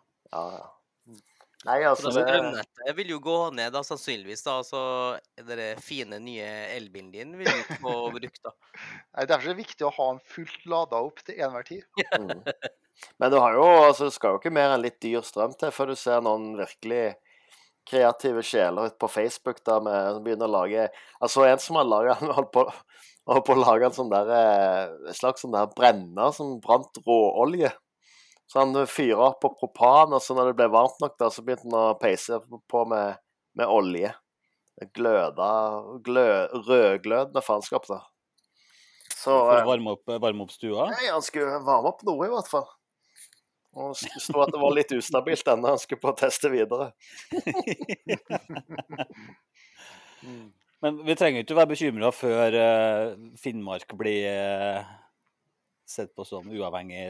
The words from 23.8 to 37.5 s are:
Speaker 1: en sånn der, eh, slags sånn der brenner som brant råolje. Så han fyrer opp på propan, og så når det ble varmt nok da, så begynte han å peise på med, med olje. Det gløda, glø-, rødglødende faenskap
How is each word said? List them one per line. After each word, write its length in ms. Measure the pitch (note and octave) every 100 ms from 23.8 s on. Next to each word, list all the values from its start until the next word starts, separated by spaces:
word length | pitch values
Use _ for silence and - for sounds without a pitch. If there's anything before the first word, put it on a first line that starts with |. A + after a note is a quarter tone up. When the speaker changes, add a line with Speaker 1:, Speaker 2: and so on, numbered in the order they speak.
| B2
Speaker 1:
en 80 |
sånn 160 | B2+ A#2+
der, 180 | G2+ G#2+
eh, 800 | A#2 A2+ G2+ G2 F#2 F2+ D#2+ D2
slags 280 | F2+ B2+ C3
sånn 120 | C3 G#2
der 140 | G#2
brenner 580 | - A#2+ G#2 F2 F2+ B2+
som 260 | D3 C#3+ B2
brant 380 | - A#2+ C3+ - A2
råolje. 680 | A#2 G#2 G#2 C3 F3+ D3 - _ _ _ _ _ _ _
Så 120 | C3+
han 120 | C3+ C3+ C3
fyrer 340 | - C3 G#2+
opp 220 | B2+ C3
på 80 | - -
propan, 540 | B2+ - A#2+ C#3+ D#3
og 80 | C3+
så 100 | -
når 160 | C3 B2+
det 60 | A#2+
ble 120 | A#2
varmt 240 | A2+ C3 -
nok 180 | D3 -
da, 80 | A2+
så 140 | A2+
begynte 240 | A#2 B2 A#2+
han 80 | A2+
å 220 | A2 A2
peise 380 | A#2 F#2 - A#2 - A#2+ _
på 120 | A#2+ A2+
med, 320 | A2 G2+ G2 _ _ _ -
med 120 | A#2
olje. 460 | G#2+ F#2 E2+ G2+ - _ _ _ _ _ -
Det 100 | G2+
gløda, 560 | - A#2 G#2 E2 C#2+ G2 A2 G#2+ G#2+ G#2 B2
glø-, 480 | A#2 B2+ A#2+ G2 F#2 B2+
rødglødende 880 | G#2+ B2+ G#2 G2 G#2 A#2 C3+ C#3
faenskap 440 | -